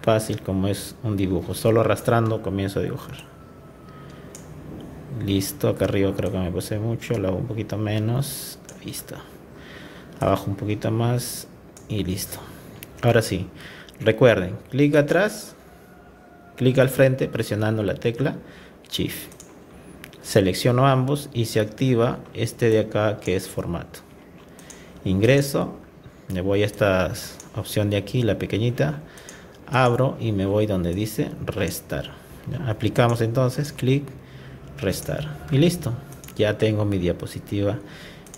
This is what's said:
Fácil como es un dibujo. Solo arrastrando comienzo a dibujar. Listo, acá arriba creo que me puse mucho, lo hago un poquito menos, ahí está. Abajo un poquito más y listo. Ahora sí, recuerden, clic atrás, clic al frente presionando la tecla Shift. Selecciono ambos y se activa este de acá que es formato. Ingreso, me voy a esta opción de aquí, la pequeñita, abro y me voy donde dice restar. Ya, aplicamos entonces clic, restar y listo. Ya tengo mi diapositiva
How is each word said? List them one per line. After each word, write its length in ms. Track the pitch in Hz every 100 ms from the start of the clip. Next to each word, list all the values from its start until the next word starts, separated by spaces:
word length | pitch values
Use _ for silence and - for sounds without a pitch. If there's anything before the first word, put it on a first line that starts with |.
Fácil 400 | - 110 110 107
como 240 | - 95 98
es 280 | 95 - -
un 160 | 110 101
dibujo. 380 | 95 92 85 -
Solo 260 | 113 113
arrastrando 600 | 110 104 - 117 113 110
comienzo 360 | 92 98 98 95
a 40 |
dibujar. 320 | 87 - - - - - - - - - - - - - - - - - - - - - - 120 101
Listo, 420 | 98 95 - -
acá 180 | - 95
arriba 280 | 101 98 98
creo 160 | 92
que 60 | 95
me 140 | 90
puse 260 | 90 - 107
mucho, 400 | 110 113 - 117
lo 120 | 95
hago 80 | 92
un 100 | -
poquito 280 | 113 107 101
menos, 840 | 107 107 110 123 143 - - - - -
ahí 120 | -
está. 260 | - - - - - - - - - - - - -
Abajo 260 | 98 95 -
un 80 | 98
poquito 360 | 104 104 110
más 560 | 110 117 123 - - - - - - -
y 140 | 107
listo. 340 | 90 95 - - - - - - - -
Ahora 220 | 120 117
sí, 240 | 113 95 92 - - - - -
recuerden, 580 | 107 110 127 101 90 107 -
clic 260 | 123 147 147
atrás, 600 | 143 170 208 - - - - - - - - - - - - -
clic 220 | 123 127
al 120 | 127
frente 380 | - 135 131 139
presionando 540 | - 110 104 107 110
la 140 | 101 -
tecla 400 | 120 117 139 - - - - - -
Shift. 420 | - 147 - - - - - - - - - - -
Selecciono 640 | - 113 98 90 - 123 135
ambos 420 | 131 127 147 -
y 120 | 120 113
se 140 | 110
activa 600 | 107 - 135 120 117 - -
este 360 | - 113 - 117
de 100 | 110
acá 400 | 107 107 107 101
que 160 | - 92
es 140 | -
formato. 500 | - 90 85 - - - - - - - - - - - -
Ingreso, 720 | - 95 110 139 143 165 175 - - - - - -
me 60 | 92
voy 240 | 92 101
a 20 | 104
esta 460 | - 104 92 87 - - - - -
opción 320 | - - 101
de 80 | 101
aquí, 260 | 98 127
la 160 | 117 92
pequeñita, 600 | 92 101 117 120 147 151 - - - - - - -
abro 480 | 123 127 120 131 -
y 100 | 113
me 140 | 101 95
voy 200 | 104 107
donde 280 | 95 85
dice 360 | 90 107 - - - -
restar. 680 | - 101 - - 71 65 - - - -
Ya, 200 | - 123
aplicamos 500 | 107 107 - 120 117
entonces 540 | 113 120 127 123 143
clic, 320 | - 123 139 143 - - - - - - -
restar 560 | 98 - - - - - -
y 60 | 135
listo. 340 | 170 175 113 120 - - - -
Ya 200 | 104 104
tengo 280 | 110 107 104
mi 140 | 98
diapositiva 800 | 87 85 - 98 - 101 101 - - - - - -